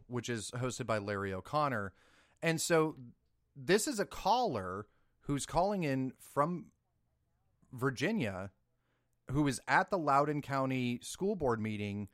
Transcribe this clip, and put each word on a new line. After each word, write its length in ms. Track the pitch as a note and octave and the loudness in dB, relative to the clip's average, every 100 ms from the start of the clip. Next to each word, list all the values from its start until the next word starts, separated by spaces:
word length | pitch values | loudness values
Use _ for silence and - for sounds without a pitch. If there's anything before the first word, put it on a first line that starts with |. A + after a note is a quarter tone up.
| - | -6
which 220 | A#2+ A2+ | -4 -2
is 220 | A#2 - | -4 -4
hosted 340 | A#2 B2+ - A2+ | -4 -4 -4 -2
by 120 | G#2+ | -2
Larry 360 | G2+ G2 G2 | 0 -2 -2
O'Connor. 600 | F#2 - D3+ C#3+ A#2 F#2+ - _ _ _ _ | -4 -2 0 2 0 -4 -8 _ _ _ _
And 160 | E3 E3 | -2 0
so 360 | - E3 D#3 C#3+ A#2+ - _ _ _ C#3 | 4 4 4 -2 -14 -20 _ _ _ -6
this 320 | B2+ G#3 D4+ | 2 4 4
is 120 | A3 | -2
a 60 | - | -4
caller 800 | - F#3+ A#3+ A#3 A2+ F#2 F#2+ - _ _ _ | -2 2 4 2 0 -2 -6 -10 _ _ _
who's 240 | - C#3+ - | -4 -4 0
calling 380 | D#3 G3 G3+ | 0 2 2
in 300 | D3+ C3 C3 - | 0 0 -2 -6
from 460 | - C#3 D3 F3 - _ _ _ _ _ _ _ _ _ _ | -4 0 2 0 -8 _ _ _ _ _ _ _ _ _ _
Virginia, 800 | B2 C3+ B2+ E3 A3 G#2+ F#2 G2 - _ _ _ _ _ _ - | -2 -2 0 0 0 -2 -4 -8 -14 _ _ _ _ _ _ -4
who 160 | C#3 C#3+ | 0 0
is 140 | A#2 - | 0 2
at 220 | D3+ F#3 | 2 4
the 80 | F#3 | 0
Loudoun 440 | D3 C#3 D3 D3 | 4 4 4 0
County 580 | C3 C#3 C3 C3 B2 A#2+ | -2 -2 0 0 -2 -4
School 340 | - - G3 G3+ | -8 -4 -2 0
Board 240 | C3+ A2+ | 0 0
meeting 460 | G#2+ G#2+ G#2 G2+ G2+ | -2 -4 -4 -4 -8